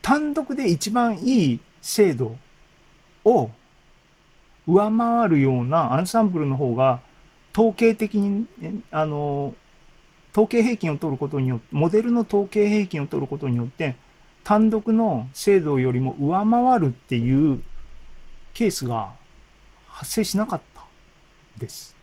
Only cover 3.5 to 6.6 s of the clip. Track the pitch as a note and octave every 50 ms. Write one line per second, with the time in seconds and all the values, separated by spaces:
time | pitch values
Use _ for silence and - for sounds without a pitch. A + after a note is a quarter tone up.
3.5 | A2+ _ _ _ _ _ _ _ _ _ _ _ _ _ _ _ _ _ _ _
4.5 | _ _ _ - E3+ F#3+ G#3 G#3+ G#3+ A3+ A#3 A#3 A#3 A#3 A#3 G3 E3 D3 C#3 C3+
5.5 | C3 B2 A#2+ B2 C#3+ E3+ D#3 A#2 C3 C#3+ F3+ F3+ - A#3 A3 G#3 F3+ E3 D3+ C#3
6.5 | C3+ C3